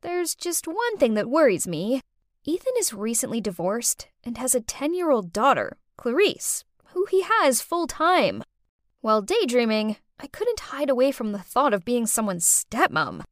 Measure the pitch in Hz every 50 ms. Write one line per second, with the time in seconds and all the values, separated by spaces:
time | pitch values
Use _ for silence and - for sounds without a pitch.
0 | - 349 349 359 349 320 - _ - 349 339 - - 330 320 403 466 480 440 370
1 | 302 233 220 214 202 226 254 320 311 254 190 156 - 180 170 147 180 214 254 269
2 | - _ _ _ _ _ _ _ _ 277 311 370 - 523 508 494 392 - 233 190
3 | 208 226 233 226 - - 208 233 190 214 180 - 165 185 202 233 233 - - _
4 | - _ _ _ _ 240 233 226 254 254 - 254 226 - - - 269 294 349 359
5 | 359 320 277 220 196 175 - 202 226 277 254 - 104 - - _ _ _ _ -
6 | - 240 233 302 415 370 - - - - - - - _ _ _ _ _ - 370
7 | 392 - - 381 370 - 440 453 370 277 254 - - - 330 349 339 - - -
8 | 311 339 370 349 240 160 98 101 - _ _ _ _ _ _ _ _ _ _ _
9 | - 220 214 220 202 208 - - - 254 233 247 233 226 220 214 214 220 214 -
10 | _ _ _ _ - 277 - - 415 480 440 - - - - 277 294 269 269 240
11 | 262 277 262 - 240 214 202 196 180 - - 247 277 294 208 196 175 - 240 240
12 | 233 220 - 240 220 202 185 175 175 - - - - _ - 240 311 - - 156
13 | 156 - 87 85 - -